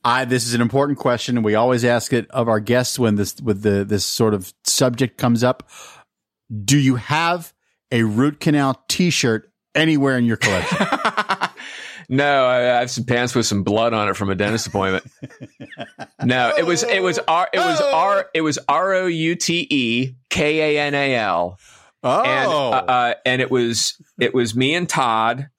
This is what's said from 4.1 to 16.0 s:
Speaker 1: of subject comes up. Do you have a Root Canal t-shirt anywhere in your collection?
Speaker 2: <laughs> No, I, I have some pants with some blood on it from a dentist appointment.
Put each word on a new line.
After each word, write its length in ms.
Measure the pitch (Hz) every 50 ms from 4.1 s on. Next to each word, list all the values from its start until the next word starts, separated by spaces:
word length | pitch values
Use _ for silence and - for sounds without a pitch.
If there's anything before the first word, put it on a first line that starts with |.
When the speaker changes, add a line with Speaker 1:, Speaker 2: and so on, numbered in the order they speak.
| - - 117 110 104
Speaker 1:
of 200 | 98 92 - - _ _
subject 520 | - - - 135 127 120 113 131 113 _
comes 280 | - - 123 117 110 120
up. 240 | 123 131 - - _ - - - - - - _ _ _ _ _ _ _ _ _ _ 113 107 101
Do 120 | 101 135
you 180 | 147 135 131 131
have 560 | 120 - - 147 160 170 170 175 180 165 - _ _ _ _ _ _ _ _
a 140 | 131 117 113
Root 380 | 107 104 113 135 147 147 _
Canal 420 | - 165 147 147 139 135 127 _ _ -
t-shirt 600 | - - 180 175 - - - 120 110 110 - _ _ _ _ _ _
anywhere 440 | 147 160 160 160 143 139 139 131
in 80 | 123 120
your 100 | 117 113
collection? 500 | - - 107 98 90 85 - 180 - 202 -
Speaker 2:
<laughs> 580 | - 247 - 220 - - 208 - 196 - - - - - - - - - - - - - 175 -
No, 360 | 127 135 143 143 143 139 127
I, 120 | 127 127
I 220 | 123 123 123 123 120
have 100 | 120 123
some 140 | - 117 110
pants 280 | 123 120 120 123 120 -
with 120 | 123 113
some 180 | - 104 101 92
blood 300 | 92 104 113 113 117 117
on 160 | 107 104 101
it 80 | 95
from 120 | - 101 98
a 60 | 98
dentist 320 | 90 101 104 110 113 -
appointment. 380 | - - 101 95 95 95 92 - - _ _ - - - _ - - _ _ 139 - - - 139 - _ -